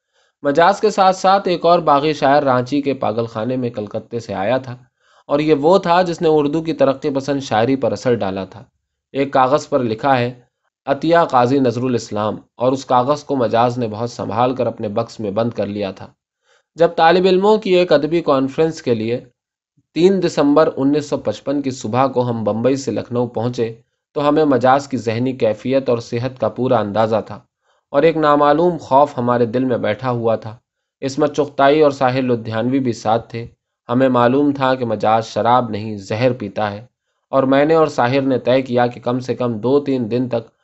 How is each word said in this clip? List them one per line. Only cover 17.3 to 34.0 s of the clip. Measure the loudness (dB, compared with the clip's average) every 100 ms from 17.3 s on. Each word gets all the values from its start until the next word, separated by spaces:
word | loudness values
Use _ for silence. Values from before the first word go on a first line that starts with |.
| 4 4 2
کی | 4
ایک | 2 4
ادبی | 2 2 -2
کانفرنس | 0 0 0 0 -2 -2
کے | -2
لیے | -2 -2 -6 -8 _ _ _ _ _ _
تین | 2 4 4
دسمبر | 0 0 2 4 4 2
انیس | 0 0 -2
سو | -6
پچپن | -4 -6 -4 -4
کی | -4
صبح | -6 -4 0 0
کو | 0 -2
ہم | -2
بمبئی | -2 0 0 0
سے | -2
لکھنؤ | -6 -4 -4 -4
پہنچے | -4 -4 -4 -6 -6 _ _ _
تو | -4 0
ہمیں | 2
مجاز | 4 4 4 2 0
کی | -6
ذہنی | -2 -2 -2
کیفیت | -2 -2 -2 -2 -2 0
اور | -2
صحت | -2 -6 -6 -4
کا | -4
پورا | -2 0 0
اندازہ | 0 0 0 0 -4
تھا، | -14 _ _ _ _ _
اور | 0
ایک | 2 2
نامعلوم | 2 4 4 4 2 -2
خوف | 0 4 4 2
ہمارے | 0 0 0
دل | 0
میں | -2 -2
بیٹھا | -2 -4 -4
ہوا | -2 -2 -2
تھا۔ | -4 -18 _ _ _ _
عصمت | -8 -2 -2 0
چغتائی | -4 2 4 6
اور | 4
ساحر | 2 0 0
لدھیانوی | 0 -2 -2 -4 -2 -2
بھی | -2
ساتھ | -4 -2 -2 -2
تھے۔ | -12 -12 _ _ _ -4
ہمیں | 0